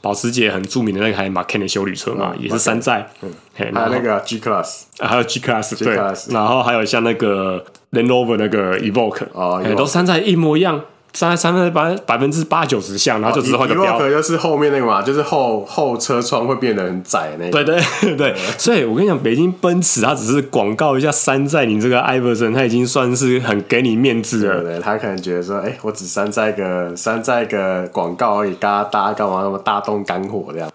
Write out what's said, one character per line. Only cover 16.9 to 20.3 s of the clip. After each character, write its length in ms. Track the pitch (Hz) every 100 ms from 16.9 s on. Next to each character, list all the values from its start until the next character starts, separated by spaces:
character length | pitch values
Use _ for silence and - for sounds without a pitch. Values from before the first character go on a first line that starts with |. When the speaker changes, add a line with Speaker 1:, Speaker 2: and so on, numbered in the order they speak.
| 92
Speaker 2:
窄 320 | 92 90 80 78
那 100 | 87
个。 160 | 147
Speaker 1:
对， 0 |
对， 180 | 147 170 151
<laughs> 120 | - 208 147
对。 160 | 139
Speaker 2:
对。 40 | 95 92 -
Speaker 1:
所 160 | -
以 100 | 226
我 120 | 120 113
跟 80 |
你 40 | 202
讲， 80 | 151
北 160 | 113 120
京 140 | 175
奔 280 | 180 180 175
驰 200 | 175 -
它 120 | 117
只 120 | 143
是 160 | 110